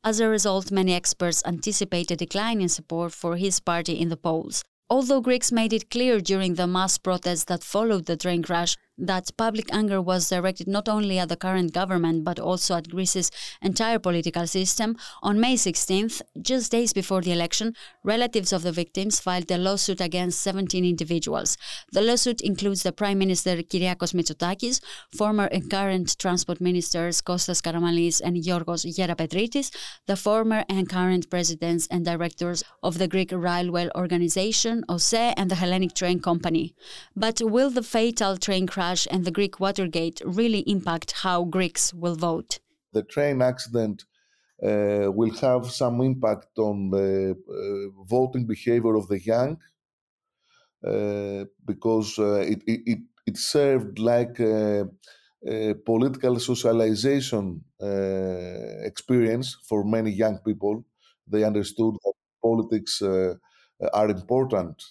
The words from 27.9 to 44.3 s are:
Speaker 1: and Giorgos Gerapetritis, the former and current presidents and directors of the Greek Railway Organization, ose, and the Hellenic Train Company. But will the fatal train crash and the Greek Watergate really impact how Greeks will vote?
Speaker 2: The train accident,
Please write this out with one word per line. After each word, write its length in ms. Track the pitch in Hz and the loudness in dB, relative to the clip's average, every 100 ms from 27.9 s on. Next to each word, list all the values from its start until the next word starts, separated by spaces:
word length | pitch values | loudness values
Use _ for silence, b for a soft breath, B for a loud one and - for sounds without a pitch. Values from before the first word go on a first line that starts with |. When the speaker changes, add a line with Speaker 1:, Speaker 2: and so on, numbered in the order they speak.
| 170 170 160 | 2 2 0
Speaker 1:
and 140 | - 175 | 0 -2
Giorgos 480 | 165 175 165 170 170 | 0 -2 -2 -4 -4
Gerapetritis, 880 | 170 180 170 160 175 233 285 269 B B B - | -2 -2 0 -2 -2 0 -2 -4 B B B -4
the 100 | 190 | 0
former 480 | 208 214 226 220 - | 2 2 4 2 2
and 200 | 190 180 | 0 0
current 400 | 185 180 180 165 | 0 2 2 0
presidents 580 | 175 170 160 170 170 160 | -2 -2 -2 0 0 0
and 140 | 180 | -2
directors 580 | 170 170 170 - 175 170 B B | 0 -2 -4 -2 -4 -4 B B
of 180 | 170 165 | -4 0
the 100 | 185 | 0
Greek 240 | 190 185 | 0 0
Railway 560 | 185 175 175 175 175 175 - | -2 0 0 0 0 -2 -2
Organization, 880 | 180 175 175 190 202 220 226 233 - | 0 2 2 2 0 0 0 -2 -2
ose, 260 | 175 - | 0 2
and 360 | 226 233 - 185 | 2 2 0 0
the 60 | 180 | 0
Hellenic 380 | 180 185 190 | 0 2 0
Train 260 | - 180 180 | 0 0 0
Company. 560 | 175 170 170 160 170 B B B B 196 | 0 0 2 0 -2 B B B B -2
But 240 | 220 226 | -2 0
will 280 | 226 226 269 | 2 2 2
the 120 | 247 | 0
fatal 540 | 226 226 233 233 202 190 | 0 0 2 2 -2 0
train 320 | - 190 185 | 0 0 0
crash 160 | - 175 180 - | -2 -2 -2 0
and 140 | 185 | 0
the 60 | 180 | 0
Greek 300 | 175 196 - | 0 -2 0
Watergate 600 | 196 196 185 170 165 - - | -2 0 -2 0 -2 -4 -4
really 320 | 185 233 214 - | 2 2 2 2
impact 460 | 202 175 165 - - | 0 0 -4 -4 -4
how 220 | 190 180 | 0 0
Greeks 500 | 175 185 180 - - | 2 0 0 0 -2
will 220 | 175 175 160 | 0 -4 0
vote? 420 | 170 160 226 - _ _ _ | 0 -2 -4 -10 _ _ _
Speaker 2:
The 100 | 107 | -4
train 380 | 104 - 147 131 | -2 0 2 4
accident, 640 | 127 123 117 117 110 101 - _ _ | 2 2 -2 0 0 -4 -14 _ _